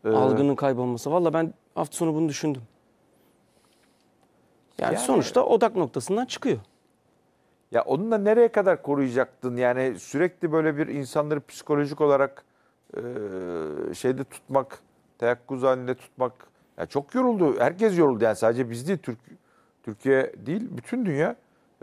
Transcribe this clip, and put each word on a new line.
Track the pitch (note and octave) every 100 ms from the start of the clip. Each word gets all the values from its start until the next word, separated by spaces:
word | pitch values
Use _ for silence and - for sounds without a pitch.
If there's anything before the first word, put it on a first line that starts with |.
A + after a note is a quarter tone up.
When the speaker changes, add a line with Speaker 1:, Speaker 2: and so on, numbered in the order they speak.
Speaker 1:
Ee, | A2
Speaker 2:
Algının | A2 C3 C3+ C#3+
kaybolması. | C3+ C#3+ B2 B2 A#2+ C#3
Vallahi | E3+ E3+
ben | D#3+ E3 - _
hafta | - D#3 -
sonu | E3
bunu | D#3 E3
düşündüm. | C3+ D#3 C3 A2 _ _ _ _ _ _ _ _ _ _ _ _ _ _ _ _ _ _ _ _ -
Yani | -
Speaker 1:
Yani | G#3+
Speaker 2:
sonuçta | B3 A#3 - B3
odak | - G#3 A3+ G#3+
noktasından | D3 C#3 A#2+ G3+ B3
çıkıyor. | - C4+ C3 - _ _ _ _ _ _ _ _ _ _
Speaker 1:
Ya | A#2
onunla | - C3+ A3 A3
nereye | G3+ A3 A#3
kadar | A3 F#3+ E3+
koruyacaktın? | - C#3+ C3+ A#2+ A#2+ _ B2+ A#2+
Yani | B2 B2 C3 G2
sürekli | - C3+ F3 - E3+
böyle | D#3+ D#3 D3
bir | D#3
insanları | C#3+ C3 D#3 D3 D3+
psikolojik | - - - D3 C#3+ D3
olarak, | D3 C#3 C#3 - _ _ _ _ _ -
e, | A#2+ B2 G#2 F#2 F2+ E2+ D#2 D2+ D#2
şeyde | - B2+ C3
tutmak, | C3+ - - C3+ C3 - _ _ _ _
teyakkuz | A#2 A#2+ - C3+
halinde | C3 C3 B2
tutmak. | B2+ - - B2+ - - _ _ -
Ya | E2+
çok | C#3 C#3+
yoruldu. | B3+ B3+ A3 D#3+ A#2
Herkes | B2 F3 A3 F3
yoruldu. | D3 A#2
Yani | A2 G#2
sadece | A2+ A#2+ A#2+
biz | A#2 C#3
değil, | F#3
Türk-, | - A#2 _ - _ _ _ _
Türkiye | - G#2 C3+ C3+ C3 - G#2+
değil, | F#3+ A3+
bütün | A#2+ - B3 G#3
dünya. | C#3 F3+ A#3+ _ _ _ _